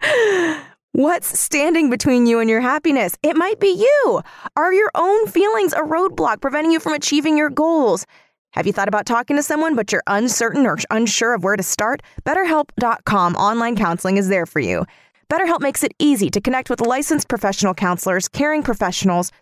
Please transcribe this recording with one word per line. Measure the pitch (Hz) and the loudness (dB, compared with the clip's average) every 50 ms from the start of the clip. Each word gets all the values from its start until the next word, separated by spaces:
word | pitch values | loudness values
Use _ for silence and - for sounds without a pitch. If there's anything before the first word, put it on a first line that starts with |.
| - - 571 494 453 427 392 370 339 330 311 294 - - - _ _ _ | -2 0 2 2 2 2 2 0 0 -2 -4 -6 -10 -16 -20 _ _ _
What's | - 247 269 302 349 339 - - - - | -2 0 2 2 2 0 -2 -4 -4 -4
standing | - - - 294 285 320 339 330 311 269 | -4 -2 -2 0 0 2 2 2 2 0
between | 240 220 - 285 254 247 240 | 0 0 0 2 2 4 4
you | 233 233 233 | 4 2 2
and | 226 226 | 2 2
your | 220 226 | 0 0
happiness? | 254 247 269 302 302 330 285 262 214 175 - - | 0 0 -2 0 0 0 0 2 0 -2 -4 -2
It | - 294 330 | -2 0 0
might | 311 339 381 440 - | 0 0 0 0 2
be | - 403 | 2 2
you. | 359 349 415 508 587 587 523 415 214 165 - - - - - - - | 2 4 4 4 4 4 4 2 0 0 -4 -8 -14 -18 -18 -8 -4
Are | - - 359 | 0 0 2
your | 277 381 427 415 - | 4 2 2 2 0
own | - 330 370 403 440 440 415 | 0 2 2 2 2 2 2
feelings | - 330 392 415 440 440 403 339 - | 2 2 2 2 2 0 0 0 0
a | - | -2
roadblock | 311 302 311 330 370 392 - - 320 269 220 208 | -2 -2 -2 0 0 -2 -2 -2 -2 -2 0 -2
preventing | - 269 262 294 311 330 | -2 -2 -2 0 2 2
you | 330 320 | 2 2
from | - 330 302 | 0 -2 -4
achieving | 294 - - 285 294 277 320 311 302 | -4 -2 0 0 0 2 2 2 2
your | 302 294 | 2 0
goals? | 269 285 302 330 339 320 277 220 175 175 - - _ - _ _ _ _ _ _ - | 0 0 0 2 2 2 2 2 0 0 -4 -8 _ -20 _ _ _ _ _ _ -8
Have | - - | -4 -2
you | 196 | -2
thought | 196 - 196 202 | -2 -2 -2 -2
about | 202 208 202 | -2 -2 -2
talking | - 240 233 247 - 285 | 0 -2 -2 0 0 -2
to | 285 294 | -2 -2
someone, | - 311 302 311 330 311 | -2 -2 -2 0 0 0
but | 233 208 202 | -2 -2 -2
you're | 214 175 - - | -2 -4 -2 -2
uncertain | 202 202 233 254 208 - 233 233 - 285 269 | -2 0 0 -2 0 -2 -2 -2 0 0 0
or | 220 151 220 - - | 0 0 -2 -4 -4
unsure | - 220 233 220 - - 233 226 240 | -2 -2 0 0 0 0 0 0 0
of | 208 170 | 0 0
where | 190 208 202 | -2 -2 -2
to | 185 | -2
start? | - - - 208 220 269 - - - _ - - | -4 -4 -4 -2 -2 -4 -4 -8 -14 _ -10 -6
BetterHelp | 254 302 370 381 339 320 311 294 - - - | -4 -2 0 0 0 0 0 -2 -2 -4 -4
dot | 247 233 226 - - | -2 -2 -2 -2 -4
com | - 214 196 180 175 170 | -2 0 0 2 0 0
online | - - 202 226 233 233 233 240 | 0 0 0 0 0 -2 -2 -2
counseling | 202 214 170 170 180 - 185 190 | -2 0 -2 -2 -2 -2 0 0
is | 196 202 185 | 0 2 2
there | 196 185 170 | 0 0 -2
for | - - 156 | -2 -2 -4
you. | 127 90 90 85 - - - _ _ _ _ _ _ _ | -2 -2 -2 -2 -4 -6 -8 _ _ _ _ _ _ _
BetterHelp | 294 330 381 330 339 302 | -2 0 0 0 0 0
makes | 269 277 269 - - | 0 -2 -2 -2 -4
it | - - - | -4 -2 0
easy | 277 294 285 220 196 156 | 2 2 4 4 2 0
to | 185 208 | 0 -2
connect | - - 262 262 254 - | -2 0 -2 -2 -2 -4
with | 247 - | -2 -2
licensed | 233 233 247 269 294 - 320 294 - - | 0 0 0 0 0 0 -2 -2 -2 -2
professional | - 208 - 196 196 - 202 196 185 | -4 -2 -2 -2 0 0 0 -2 0
counselors, | - 208 180 180 175 - 190 180 185 185 - | 0 -2 -2 -2 -2 -2 -2 0 0 -2 -4
caring | - - 277 294 311 302 285 | -4 -2 0 0 0 0 -2
professionals | - 226 - 214 180 190 - - 190 175 175 180 - - _ | -2 -2 -2 -2 -2 -2 0 0 2 2 2 0 -2 -6 _